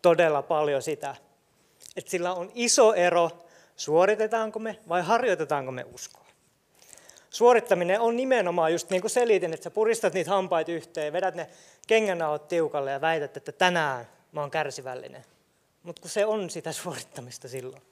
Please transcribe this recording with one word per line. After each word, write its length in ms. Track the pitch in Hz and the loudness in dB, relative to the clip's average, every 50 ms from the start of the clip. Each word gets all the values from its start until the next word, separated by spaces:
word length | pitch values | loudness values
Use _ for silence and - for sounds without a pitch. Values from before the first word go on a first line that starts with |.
todella 400 | - 180 170 160 175 160 151 143 | 6 6 6 6 4 4 2 0
paljon 400 | 139 - 170 151 151 147 143 135 | -2 -2 -2 0 0 0 0 -2
sitä, 340 | 131 160 151 143 151 139 131 - _ _ _ _ _ _ _ _ _ _ _ _ - - - | -2 -4 -8 -8 -8 -12 -12 -14 _ _ _ _ _ _ _ _ _ _ _ _ -20 -14 -14
että 140 | 185 - - | -14 -10 -6
sillä 240 | - 180 175 175 185 | -6 -4 -4 -4 -4
on 160 | 180 175 196 - | -6 -8 -10 -6
iso 400 | 240 240 233 - - 240 214 220 | -4 0 2 6 6 6 6 6
ero, 360 | 185 175 175 170 175 170 165 170 - - - _ - _ _ _ | 6 2 4 4 4 2 2 -2 -10 -20 -20 _ -20 _ _ _
suoritetaanko 840 | - - 147 151 165 180 196 214 208 220 214 226 226 220 214 208 220 | -12 -4 2 4 4 4 4 2 0 0 -2 -2 -4 -4 -4 -6 -8
me 200 | 220 220 202 - _ 165 | -8 -8 -10 -12 _ -2
vai 140 | 165 180 | -2 -2
harjoitetaanko 720 | 170 175 220 233 247 233 185 156 156 139 151 143 135 131 | 2 2 2 2 2 0 0 0 0 -2 -2 -4 -4 -6
me 140 | 131 127 - - - | -10 -10 -12 -14 -16
uskoa. 320 | 123 - - - - _ _ _ _ _ _ _ _ _ _ _ _ _ - - - _ - - - _ _ | -18 -20 -20 -20 -20 _ _ _ _ _ _ _ _ _ _ _ _ _ -20 -20 -20 _ -20 -20 -20 _ _
Suorittaminen 720 | - - 226 240 247 226 233 - 196 175 175 175 190 214 | -2 4 6 6 6 6 4 2 2 2 2 0 0 2
on 160 | 233 233 233 | 2 0 0
nimenomaan 560 | 240 262 262 262 240 196 175 170 175 160 160 | 0 0 2 2 2 2 0 0 2 2 2
just 180 | 170 170 - - | 0 -2 -2 -2
niin 100 | 190 185 | -4 -2
kuin 100 | 185 220 | -2 0
selitin, 420 | - 247 247 233 214 185 175 170 160 | 0 0 2 4 2 2 2 -2 -6
että 100 | 156 - | -8 -10
sä 60 | 170 | -8
puristat 440 | - 208 220 220 226 226 - 190 175 | -2 0 0 0 0 0 -2 -2 -2
niitä 160 | 190 165 156 | -2 -2 0
hampaita 420 | 196 196 190 175 180 165 160 160 | 0 -2 0 0 0 -2 -2 -2
yhteen, 400 | 170 160 147 - _ 165 151 151 | -6 -8 -8 -10 _ -6 -6 -4
vedät 220 | 147 180 185 185 160 | -4 -2 -4 -4 -4
ne 140 | 170 160 - - - - - _ _ - | -6 -12 -12 -14 -20 -20 -20 _ _ 0
kengännauhat 640 | - 220 220 220 202 185 170 165 151 151 147 - - | 2 4 4 4 2 -2 -2 -2 -2 -2 -4 -6 -2
tiukalle 420 | 180 170 160 147 - 147 139 135 | 0 0 0 0 -2 -4 -4 -4
ja 100 | 139 135 | -4 -2
väität, 360 | 151 160 165 160 147 147 - | 0 0 0 0 -4 -6 -10
että 160 | 143 _ - | -14 _ -14
tänään 560 | - _ 185 180 180 170 156 143 131 123 117 - _ _ _ _ | -2 _ 2 2 4 2 0 -2 -4 -6 -8 -14 _ _ _ _
mä 80 | - 156 | -8 -8
oon 100 | 147 139 | -8 -4
kärsivällinen. 760 | 131 160 151 139 131 - 131 131 127 127 - - - 131 127 _ _ _ _ _ _ _ _ _ _ _ | -4 -4 -4 -4 -8 -10 -12 -12 -12 -12 -14 -16 -20 -20 -20 _ _ _ _ _ _ _ _ _ _ _
Mut 160 | _ 170 165 - | _ -18 -18 -16
kun 120 | - 175 | -14 -6
se 160 | - 214 202 | -2 0 0
on 240 | 220 214 220 196 160 | 0 0 -2 -4 -6
sitä 220 | - 170 - 160 | -8 -10 -10 -8
suorittamista 760 | 151 - - 180 143 120 - _ - 143 123 123 117 - - 127 | -10 -8 -8 -10 -10 -10 -12 _ -16 -16 -14 -14 -16 -18 -16 -12
silloin. 340 | 123 135 123 127 135 139 _ _ | -12 -12 -12 -12 -16 -16 _ _